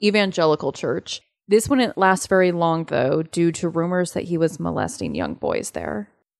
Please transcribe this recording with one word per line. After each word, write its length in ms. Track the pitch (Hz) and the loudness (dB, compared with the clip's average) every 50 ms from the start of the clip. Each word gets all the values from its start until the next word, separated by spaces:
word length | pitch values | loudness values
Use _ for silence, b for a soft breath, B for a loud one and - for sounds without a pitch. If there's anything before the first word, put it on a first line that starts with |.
| 208 | 0
evangelical 680 | 208 202 214 202 190 - 180 165 156 151 151 147 143 | 2 2 2 2 0 0 2 2 2 2 2 0 -4
church. 500 | 143 - - 135 131 - - - - - _ _ _ _ _ - | -6 -4 -4 -4 -4 -4 -6 -8 -12 -14 _ _ _ _ _ 2
This 220 | 196 226 220 - | 2 2 4 4
wouldn't 280 | 277 254 247 - - - | 2 2 2 0 0 2
last 280 | 190 190 185 185 - - | 2 4 4 2 2 2
very 240 | 196 190 185 180 | 4 4 4 4
long, 340 | 175 170 170 165 165 165 165 | 2 2 0 0 0 0 -2
though, 360 | - 147 131 123 135 151 156 | -2 0 0 2 2 2 0
due 300 | 160 165 - 170 170 165 160 | -2 -2 0 0 2 2 0
to 160 | - - 170 | 0 -4 -2
rumors 440 | 170 165 165 175 180 180 180 170 - | -2 -2 -2 0 0 0 -2 -2 -4
that 100 | - - | -6 -4
he 120 | 175 175 160 | -2 0 0
was 200 | 165 160 - - | 0 0 0 -2
molesting 540 | 170 - 160 156 156 - - - - 78 71 | -4 -4 -2 -2 -4 -4 -6 -8 -8 -6 -6
young 200 | 78 90 - - | -4 -6 -6 -6
boys 360 | - - - - - - - | -6 -4 -4 -2 -4 -4 -6
there. 380 | - - 82 76 - 208 208 - _ _ _ _ _ _ | -8 -8 -8 -8 -8 -8 -10 -12 _ _ _ _ _ _